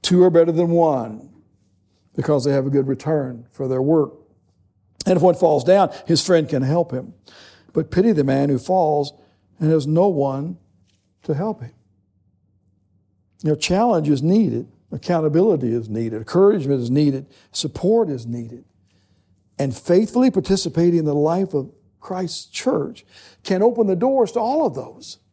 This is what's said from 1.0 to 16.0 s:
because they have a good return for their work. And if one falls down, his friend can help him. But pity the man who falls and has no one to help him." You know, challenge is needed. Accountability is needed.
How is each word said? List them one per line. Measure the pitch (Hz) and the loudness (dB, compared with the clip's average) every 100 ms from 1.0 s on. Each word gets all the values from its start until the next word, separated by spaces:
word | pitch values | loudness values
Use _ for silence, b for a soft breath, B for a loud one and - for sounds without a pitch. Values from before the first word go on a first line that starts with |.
| 113 110 139 - _ _ _ _ _ _ _ | -4 -12 -18 -20 _ _ _ _ _ _ _
because | - - 147 | -6 0 0
they | 131 | 0
have | 139 135 | -2 0
a | |
good | 139 135 | 0 0
return | 135 151 156 131 120 120 | -4 -4 -4 -4 -12 -20
for | - 135 | -10 -6
their | 131 | -2
work. | 139 160 143 - _ _ _ _ _ _ _ _ - | 2 2 0 -6 _ _ _ _ _ _ _ _ -2
And | 180 | 4
if | |
one | 180 175 | 4 4
falls | 175 147 | 2 2
down, | 127 196 180 B - | 4 4 2 B -2
his | 156 - | -2 2
friend | 170 151 | 0 2
can | 143 | -2
help | 131 170 165 | 0 -2 -2
him. | 127 - - _ B B B B | -6 -10 -20 _ B B B B
But | - 160 | -6 -2
pity | 175 226 | 0 2
the | 170 135 | 2 0
man | 135 143 | 0 0
who | 131 | -2
falls | - 185 156 147 139 _ b b b _ | 0 0 0 -2 -4 _ b b b _
and | 156 | 0
has | 160 143 | 0 0
no | 160 196 | 2 2
one | 160 139 135 156 175 _ _ _ _ _ _ | 0 -2 -4 -8 -12 _ _ _ _ _ _
to | - | -8
help | 147 208 214 | -4 -4 -8
him." | 117 _ _ _ _ _ _ _ _ _ _ _ _ _ _ _ _ _ | -12 _ _ _ _ _ _ _ _ _ _ _ _ _ _ _ _ _
You | 156 | -2
know, | 151 | -2
challenge | - 185 240 180 151 | 0 0 2 0 0
is | 139 | 0
needed. | 151 208 190 113 - _ _ | 2 2 2 -2 -10 _ _
Accountability | 147 - 170 156 160 208 143 127 | -12 -4 -2 2 2 2 2 0
is | 120 110 | -4 -4
needed. | 110 | -6